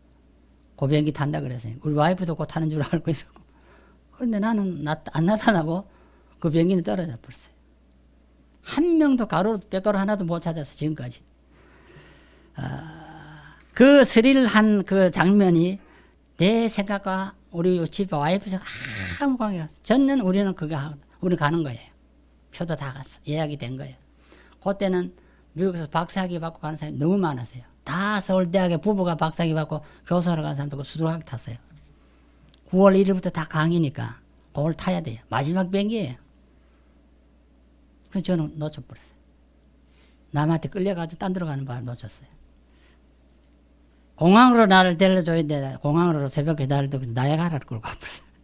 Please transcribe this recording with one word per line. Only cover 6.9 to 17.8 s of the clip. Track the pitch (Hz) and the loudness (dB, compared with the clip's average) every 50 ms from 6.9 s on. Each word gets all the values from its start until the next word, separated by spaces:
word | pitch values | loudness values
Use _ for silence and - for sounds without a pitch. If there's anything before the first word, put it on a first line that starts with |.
| 208 185 170 170 117 - | -4 -4 -4 -6 -8 -12
버렸어요. | - - - - - - _ _ _ _ _ _ _ _ _ _ _ _ _ _ _ _ _ _ _ _ _ _ | -16 -20 -20 -20 -20 -20 _ _ _ _ _ _ _ _ _ _ _ _ _ _ _ _ _ _ _ _ _ _
한 | - - - 277 320 349 330 320 | -12 -6 0 0 2 4 4 4
명도 | 311 285 269 240 220 | 4 4 4 2 0
가루, | 208 160 160 190 220 226 196 - - | 0 0 0 2 0 0 -2 -4 -6
빽가루 | 185 190 190 208 202 190 | -6 -2 0 0 0 2
하나도 | 196 202 214 196 190 | 0 0 0 -2 -2
못 | 160 170 170 | -2 -4 -4
찾아서, | - 170 160 160 143 - | -4 -4 -6 -6 -8 -10
지금까지. | - - 151 156 156 - 127 123 - - _ _ _ _ _ _ _ _ - - _ _ _ - - - - - - - _ _ _ - _ _ - | -8 -6 -4 -4 -4 -6 -10 -12 -14 -16 _ _ _ _ _ _ _ _ -20 -20 _ _ _ -20 -20 -20 -20 -20 -20 -20 _ _ _ -20 _ _ -14
아, | - - - - 139 160 160 160 160 - - - - - - - - - - - - - _ - | -12 -10 -10 -10 -10 -12 -14 -18 -18 -20 -20 -20 -20 -20 -20 -20 -20 -20 -20 -20 -20 -20 _ 4
그 | - 247 277 285 285 254 | 6 8 10 10 10 8
스릴한 | - - 233 226 262 269 269 254 220 - 214 214 214 208 202 180 | 8 6 6 6 6 6 6 6 6 6 6 6 6 4 2 2
그 | - 190 196 190 180 | 2 2 4 4 4
장면이 | - 196 160 185 202 208 196 185 170 160 170 180 190 196 - - - - _ _ _ _ _ _ _ | 4 4 4 6 6 6 6 6 6 4 4 2 -2 -6 -12 -18 -20 -20 _ _ _ _ _ _ _
내 | - 165 196 226 233 233 220 | 0 2 2 4 2 0 0
생각과 | 220 - 202 202 208 196 - 196 190 190 190 190 - _ _ _ | -2 -4 -4 -4 -4 -6 -4 -4 -4 -4 -6 -8 -12 _ _ _
우리 | - 170 170 185 180 175 | -6 -2 0 0 0 0